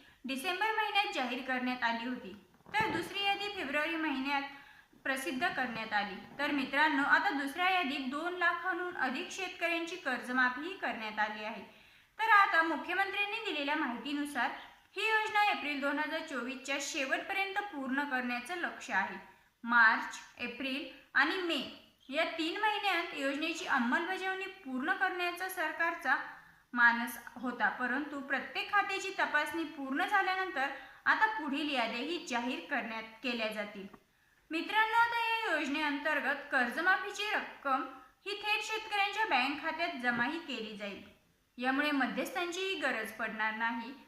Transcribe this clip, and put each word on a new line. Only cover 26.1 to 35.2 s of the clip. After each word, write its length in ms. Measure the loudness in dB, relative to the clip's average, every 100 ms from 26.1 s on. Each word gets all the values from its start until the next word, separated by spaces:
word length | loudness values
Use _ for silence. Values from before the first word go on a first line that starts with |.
| 0 0 -12 -20 -20 _
मानस 440 | 6 6 6 0 -6 -12 -8
होता, 340 | -6 0 0
परंतु 500 | 2 -2 -2 -4 -6
प्रत्येक 520 | -4 -4 -2 -6 0
खात्याची 380 | 2 2 0 -4 0
तपासणी 440 | 2 2 2 -2
पूर्ण 420 | -4 -6 -4 0 2
झाल्यानंतर 600 | 4 4 0 -2 -2 -2 -4 -14 -4 2
आता 200 | 4 4
पुढील 440 | 2 -2 -2 0
याद्याही 560 | 2 0 0 -4 -4 -2
जाहीर 320 | -2 -2 -4
करण्यात, 440 | -4 -4 -4 -6 -10 -8
केल्या 240 | -4 -2 -2
जातील. 400 | -4 -6 -8 -14 -16 _ _ _ _ -8
मित्रांनो, 440 | -6 0 2 4 4
आता 240 | 4
या 380 | 2